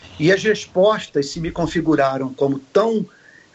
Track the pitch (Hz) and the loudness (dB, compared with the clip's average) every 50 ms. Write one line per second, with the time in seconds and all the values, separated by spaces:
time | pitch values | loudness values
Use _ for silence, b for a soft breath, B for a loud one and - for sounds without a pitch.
0 | - - - - 151 175 196 196 190 220 202 - - - - 180 190 214 214 190 | -20 -18 -6 0 2 2 2 2 2 0 -2 -2 -4 -4 0 2 4 4 2 0
1 | - - - 147 139 143 - 170 160 170 - 175 165 151 - 170 151 160 151 143 | -4 -4 -4 -4 -4 -4 -6 -8 -8 -6 -4 -4 -4 -2 -2 -2 0 2 2 2
2 | 135 135 135 131 135 131 - - 143 139 139 139 - - - 190 220 226 226 208 | 2 0 0 -2 -6 -8 -4 -2 -2 0 0 -4 -6 0 0 2 2 2 0 -2
3 | 185 B B B B B B B B B | -4 B B B B B B B B B